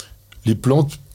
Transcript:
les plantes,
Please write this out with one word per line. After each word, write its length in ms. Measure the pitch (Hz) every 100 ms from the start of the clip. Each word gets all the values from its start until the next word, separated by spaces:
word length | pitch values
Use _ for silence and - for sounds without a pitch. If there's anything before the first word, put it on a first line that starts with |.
| - - _ - -
les 100 | 107
plantes, 420 | 127 143 147 - -